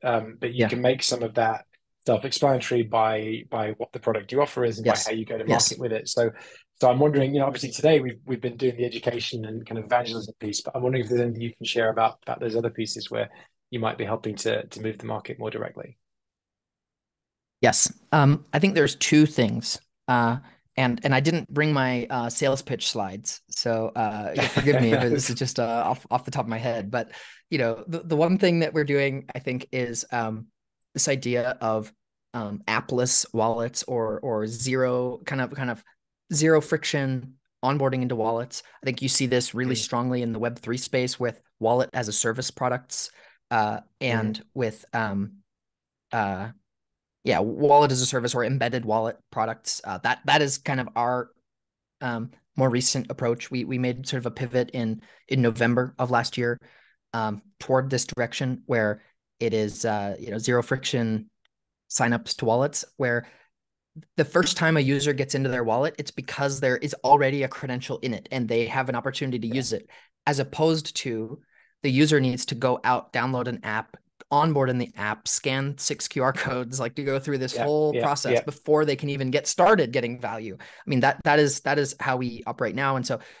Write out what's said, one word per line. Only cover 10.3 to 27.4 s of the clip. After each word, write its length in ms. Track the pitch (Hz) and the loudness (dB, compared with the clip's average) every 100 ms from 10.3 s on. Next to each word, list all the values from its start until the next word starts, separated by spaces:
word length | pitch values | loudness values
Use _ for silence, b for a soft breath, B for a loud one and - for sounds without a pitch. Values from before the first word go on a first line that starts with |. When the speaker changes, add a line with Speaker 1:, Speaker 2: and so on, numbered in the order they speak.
| - | -10
Speaker 1:
piece, 220 | 107 101 | -6 -6
but 120 | - | -6
I'm 80 | 131 | -4
wondering 220 | 127 131 | 0 0
if 60 | 110 | 0
there's 100 | 120 | 0
anything 220 | 120 110 | 0 -2
you 120 | 117 | -8
can 120 | - - | -8 -4
share 240 | 120 113 | 0 2
about, 300 | 113 110 - | 2 0 0
about 180 | - - | -10 -6
those 160 | 120 113 | -4 -2
other 140 | 117 | -2
pieces 400 | 117 110 - 107 | -4 -6 -6 -6
where 180 | 113 101 B B _ _ | -4 -6 B B _ _
you 100 | 123 | -4
might 180 | 113 - | -4 -4
be 60 | |
helping 300 | 104 110 110 | -4 -4 -6
to, 320 | 104 113 110 - | -4 -2 -2 -4
to 120 | - | -8
move 160 | 110 104 | -8 -6
the 80 | |
market 340 | - 107 - 117 | -8 -8 -8 -8
more 120 | 110 | -8
directly. 480 | 110 - - - 120 _ _ _ _ _ _ _ _ _ _ _ _ _ _ _ _ | -8 -10 -10 -16 -18 _ _ _ _ _ _ _ _ _ _ _ _ _ _ _ _
Speaker 2:
Yes. 320 | 123 107 - - _ | 2 4 2 0 _
Um, 340 | 151 143 143 - | 6 8 6 2
I 100 | 147 | 2
think 140 | 196 | 4
there's 200 | 165 139 | 4 2
two 320 | - - 151 151 | 2 4 6 6
things. 520 | 151 113 113 113 - _ _ - | 4 0 0 -4 -8 _ _ 0
Uh, 320 | 123 117 123 b b b - | 2 4 0 b b b -2
and, 220 | 131 120 | 0 0
and 100 | 139 | 2
I 60 | 131 | 4
didn't 320 | 139 165 123 | 4 0 -2
bring 220 | 143 151 | 0 2
my, 320 | 143 127 123 117 | 2 2 0 -2
uh, 220 | 131 117 | -4 -2
sales 320 | - 143 135 | 0 0 0
pitch 260 | - 123 - | -2 -6 -4
slides, 540 | 117 98 98 - - _ | -4 -6 -6 -10 -12 _
so, 380 | - 120 113 110 - | -6 -2 0 -2 -2
uh, 340 | 110 104 101 | -2 -2 -6
you'll 100 | 76 | -2
forgive 360 | 131 - 139 135 | -2 2 4 4
me 120 | 120 | 4
if 100 | 113 | 4
Speaker 1:
<laughs> 80 | 123 | 2
Speaker 2:
this 180 | 139 131 | 0 -2
is 60 | 120 | -2
just, 220 | 127 - | -4 -2
uh, 240 | 117 - | -2 0
off, 220 | - 127 - | 0 -2 -2
off 140 | 123 | -4
the 60 | - | -2
top 140 | 139 | -6
of 40 | 113 | -4
my 80 | 113 | -4
head. 340 | 123 117 98 | -4 -4 -4
But, 200 | 120 - B B B | -4 -6 B B B